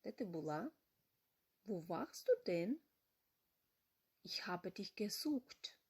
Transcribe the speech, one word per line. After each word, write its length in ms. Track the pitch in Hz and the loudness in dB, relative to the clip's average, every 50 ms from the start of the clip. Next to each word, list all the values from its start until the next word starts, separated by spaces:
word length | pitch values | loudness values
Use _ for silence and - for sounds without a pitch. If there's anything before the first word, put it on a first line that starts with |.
| - | -6
Де 80 | 208 | -8
ти 140 | 220 - 247 | -4 -4 -4
була? 460 | 185 170 160 147 156 151 156 208 311 - _ _ _ _ _ _ _ _ _ _ _ _ _ _ _ _ _ _ | -2 -2 -2 0 0 0 0 0 -2 -6 _ _ _ _ _ _ _ _ _ _ _ _ _ _ _ _ _ _
Wo 220 | 214 208 170 156 | -4 -4 -2 0
warst 400 | 170 170 165 285 - - - - | -2 -2 -2 -2 -4 -6 -2 6
du 160 | - 494 - - | 6 6 6 6
denn? 340 | - 180 170 170 208 277 320 _ _ _ _ _ _ _ _ _ _ _ _ _ _ _ _ _ _ _ _ _ _ _ _ _ _ _ _ - | 2 2 4 4 2 0 -2 _ _ _ _ _ _ _ _ _ _ _ _ _ _ _ _ _ _ _ _ _ _ _ _ _ _ _ _ -10
Ich 220 | 180 - - - | -6 -6 -6 -2
habe 260 | - 180 175 - 180 | -2 -4 -4 -4 -6
dich 240 | - - 196 - _ | -6 -6 -8 -8 _
gesucht. 800 | - 214 208 - - - 302 302 254 - - - _ - - - _ _ | -2 -2 -2 -2 -2 0 2 2 0 -2 -6 -18 _ -12 -12 -12 _ _